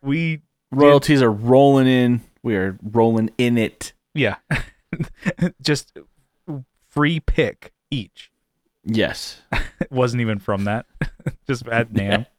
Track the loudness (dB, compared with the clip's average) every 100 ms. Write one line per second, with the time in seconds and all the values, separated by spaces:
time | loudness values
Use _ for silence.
0 | -2 -2 -2 -6 _ _ _ 4 6 6
1 | 4 4 4 2 4 6 6 4 4 2
2 | 2 0 -4 _ -4 -2 -2 -6 -4 2
3 | 2 2 -2 _ 0 0 -2 _ -18 _
4 | _ -4 -2 -4 _ -6 -6 _ _ -10
5 | -10 -6 -8 -4 -6 -4 -4 -4 -4 -20
6 | -20 _ _ _ -14 -14 -14 _ _ 0
7 | 0 0 -2 -2 -2 -4 -20 _ _ -8
8 | -8 _ -20 _ _ _ _ _ -6 -2
9 | -2 -4 -14 -16 _ -4 -4 _ -6 -2
10 | -2 0 -2 -4 -4 -4 -2 -4 -8 -10
11 | -10 -8 -12 -12 -8 -8 -4 -4 -2 -4
12 | -2 -4 -4